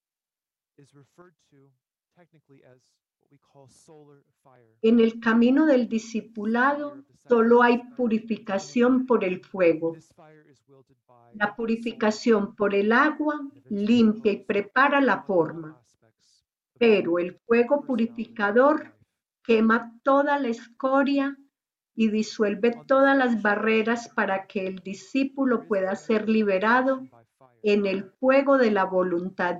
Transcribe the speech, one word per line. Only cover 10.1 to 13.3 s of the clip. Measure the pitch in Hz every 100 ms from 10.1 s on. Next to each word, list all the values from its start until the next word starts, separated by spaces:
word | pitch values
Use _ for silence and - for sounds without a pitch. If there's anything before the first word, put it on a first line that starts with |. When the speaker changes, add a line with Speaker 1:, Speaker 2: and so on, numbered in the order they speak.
| _
Speaker 1:
fire | 156 156 151
is | 135 _
wielded | 135 _ 135 _
by | 123 _
Speaker 2:
La | 208 208
Speaker 1:
solar | -
Speaker 2:
purificación | 226 226 233 - 214 214 240 220 202 -
por | 202 202
el | 208
agua | 240 302 294 302